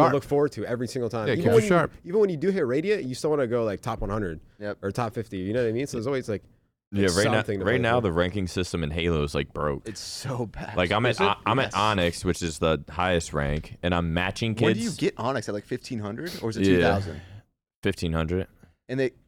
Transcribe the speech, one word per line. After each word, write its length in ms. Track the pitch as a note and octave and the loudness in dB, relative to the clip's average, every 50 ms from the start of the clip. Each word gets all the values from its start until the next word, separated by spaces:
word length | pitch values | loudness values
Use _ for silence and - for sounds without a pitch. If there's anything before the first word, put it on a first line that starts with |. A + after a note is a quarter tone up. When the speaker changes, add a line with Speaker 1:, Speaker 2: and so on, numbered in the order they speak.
| D#3 | 6
Speaker 1:
Sharp. 80 | D#3+ C3+ | 6 4
Speaker 2:
to 40 | |
look 80 | C#3 - | 2 0
forward 280 | - C#3+ C#3+ D3 D3 - | 0 2 2 2 2 0
to 120 | A2 G2+ | -4 -6
every 240 | F2+ A#2+ A2+ B2 A2+ | -4 -4 -4 -4 -4
single 220 | - C3 A#2+ A2 | -4 -4 -4 -4
time. 160 | A#2 A2+ G#2+ C#3 | -2 -2 -2 0
Speaker 1:
Yeah, 60 | A#2+ | 0
Speaker 2:
Even 100 | D#3+ E3+ | 2 4
Speaker 1:
keeps 100 | A3 A3+ | 4 6
Speaker 2:
when 80 | A3+ G#3+ | 6 6
Speaker 1:
you 20 | |
Speaker 2:
you, 40 | G#3 | 6
Speaker 1:
sharp. 240 | F3+ E3+ D3+ - - - - | 4 4 2 0 -4 -10 -10
Speaker 2:
even 160 | E3 F3 A3 | -4 0 2
when 100 | G#3 G3 | 2 2
you 60 | F3 C#3 | 0 0
do 120 | C#3+ G3 | 0 0
hit 160 | F#3+ F#3+ D3+ | 0 0 0
Radiant, 380 | A#2 B2 D#3 E3 G3+ G#3+ F#3 C3+ | 0 0 0 0 0 -2 -2 -2
you 100 | B2+ B2+ | -6 -6
still 160 | - - D3+ | -2 -2 0
wanna 160 | D3+ D3 C3 | 2 2 2
go, 180 | A2 A#2+ A#2+ A2+ | 2 0 0 0
like, 160 | G#2+ F#2+ F2+ - | 0 -2 -4 -4
top 180 | A#2 A2+ - | -6 -4 -4
one 80 | G#2+ G2 | -4 -2
hundred 300 | G2+ A2 G#2 F2 D#2+ D#2 - - _ - | -2 -2 -2 -4 -6 -8 -12 -18 _ -10
Speaker 3:
Yep. 200 | G#2 G#2 G2 - - | -8 -8 -8 -4 -4
Speaker 2:
or 80 | G2 | -4
top 220 | G2 - A#2+ A2 - | -2 -2 -2 -4 -2
fifty. 240 | A#2+ A2 - G#2 F#2+ | -6 -8 -6 -6 -6
You 140 | F#2 G2 A2 | -4 -2 0
know 100 | B2+ B2 | 0 0
what 60 | A2+ | 0
I 40 | A2 | 0
mean? 140 | A#2+ C#3+ | -2 -2
So 100 | C#3+ - A#2+ | -4 -4 -4
there's 80 | G#2+ | -4
always, 220 | C3+ C#3 C3 B2 - | -2 -2 -4 -4 -4
like, 140 | G#2 F#2 - - _ _ _ _ _ _ _ _ | -6 -6 -6 -12 _ _ _ _ _ _ _ _
Speaker 4:
Yeah, 180 | G2+ G2 G2 F#2+ | 0 2 4 4
Speaker 2:
like, 80 | E2+ | 4
Speaker 4:
right 80 | F#2+ G#2+ | 4 4
now, 60 | A2 G#2+ | 4 4
Speaker 2:
something 240 | A2 G#2+ A2 G#2 G2 | 2 0 0 -2 -2
to 40 | F#2 | 0
Speaker 4:
right 60 | G2+ A#2+ | 2 2
Speaker 2:
play 60 | C3 | 2
Speaker 4:
now, 200 | A#2+ A2+ A#2 B2 | 2 2 2 2
Speaker 2:
for. 40 | A2+ | 2
Speaker 4:
the 80 | F#2+ D#2+ | 2 2
ranking 340 | F2 F2 F2+ F#2 G2+ F#2 | 2 2 2 0 -2 -4
system 360 | F2 - F#2+ F2+ - - F2 D#2+ | -2 -2 -2 -2 -2 -2 -4 -4
in 80 | D2 | -2
Halo 320 | D2+ E2+ E2 F2 E2 D#2 D2 | -2 0 0 2 2 2 0
is, 100 | C#2+ - | 0 0
like, 180 | D2 C#2+ - - | -2 -4 -4 -4
broke. 340 | D2 D2 D2+ C#2+ C#2 - | -4 -2 -2 -2 -4 -6
Speaker 3:
It's 140 | A2 - - | -10 -12 -12
so 460 | - - - - - - C3 A#2+ A#2+ | -10 -12 -10 -10 -8 -6 -6 -6 -6
bad. 280 | G2+ - C3+ E3 - - | -6 -8 -10 -12 -6 -2
Speaker 4:
Like, 140 | F2+ F2+ F2 | 0 0 2
I'm 140 | G2+ A2 A#2+ | 2 2 2
Speaker 1:
Is 160 | B2 G#2+ - | 2 2 2
Speaker 4:
at, 120 | F2+ F#2+ G2+ | 2 2 2
Speaker 1:
it? 60 | - - | 2 0
Speaker 4:
I'm 140 | G2+ A#2 C3+ | 0 2 2
Speaker 3:
Yes. 160 | B2+ - - | 0 0 2
Speaker 4:
at 40 | F#2+ | 2
Onyx, 460 | G#2 G#2+ G#2+ G2 F2 E2+ E2 - - | 4 4 4 4 2 2 0 0 -2
which 180 | F#2 E2+ - F2+ | -2 -2 0 -2
is 160 | E2 D#2 - | -4 -2 0
the 220 | E2+ D#2+ D#2+ D2 D2 - | 2 2 2 2 -2 -6
highest 440 | - E2 F2+ F#2 F2+ E2+ - - - | -4 -2 0 2 2 2 0 -2 -2
rank, 420 | D2 C#2+ C#2+ D2 D#2 - - - - - | -2 0 0 -2 -2 -4 -8 -10 -6 -2
and 120 | F2+ F2+ | 0 0
I'm 200 | E2+ E2+ E2 D#2+ | 0 0 0 0
matching 400 | E2+ F2+ F#2+ G#2 - A#2 A2+ G#2+ | 0 0 0 -2 -2 -2 -2 0
kids. 100 | A2+ A2+ | 2 2
Speaker 3:
When 120 | A2 A2+ | 2 2
do 40 | G#3+ A#3 | 2 0
you 100 | A3+ D3+ | -4 -4
get 220 | - C#3+ G3 - - | -2 -2 -2 -2 -2
Onyx 300 | A2 B2 C#3 B2 - - | -4 -2 -2 -2 -4 -4
at, 40 | G2+ | -6
like, 120 | G#2 - | -6 -6
fifteen 320 | - B2+ A#2+ - - C3 A2 | -6 -8 -8 -8 -6 -8 -6
hundred 340 | G#2 G2+ G#2 B2+ D#3 - - - | -6 -6 -6 -6 -8 -10 -8 -6
or 80 | - A2+ | -6 -4
is 80 | G#2+ | -2
it 80 | - F#2+ | 2 4
Speaker 4:
Yeah. 120 | G2 F#2 | 4 6
Speaker 3:
two 60 | F2 E2+ | 6 6
thousand? 380 | E2+ E2+ G2 F#2+ E2+ D#2 E2+ - - - - - _ _ _ _ _ _ _ - | 4 2 2 0 -4 -8 -10 -12 -16 -18 -20 -20 _ _ _ _ _ _ _ -4
Speaker 4:
Fifteen 300 | G2+ F#2+ - F#2 E2+ D#2+ | -4 -2 -2 -2 -2 0
hundred. 320 | D#2+ D#2+ D#2+ F2+ F#2 F#2+ - _ _ _ - _ _ _ - | 0 0 0 -2 -2 -4 -4 _ _ _ -20 _ _ _ -8
Speaker 3:
And 100 | B2+ C3+ | -4 -2
they, 120 | C3 B2 - _ _ | -2 -2 -4 _ _